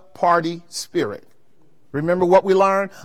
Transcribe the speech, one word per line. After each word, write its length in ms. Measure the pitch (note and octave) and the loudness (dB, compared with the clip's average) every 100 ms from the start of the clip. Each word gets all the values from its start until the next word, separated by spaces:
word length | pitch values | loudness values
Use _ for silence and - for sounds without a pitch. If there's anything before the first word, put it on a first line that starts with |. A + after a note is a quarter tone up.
| - | -20
party 500 | - F3 F3 E3 E3+ - | -4 0 0 -2 -10 -14
spirit. 560 | - - F3 A2 F#2+ - - - - - - - | -16 -6 -4 -4 -8 -16 -20 -20 -20 -20 -20 -10
Remember 340 | C#3+ E3 F3+ F3+ | -6 -2 0 4
what 180 | F#3 | 4
we 80 | G3 | 4
learned? 380 | F#3+ G3 G3 F#3+ - | 2 2 0 -6 -12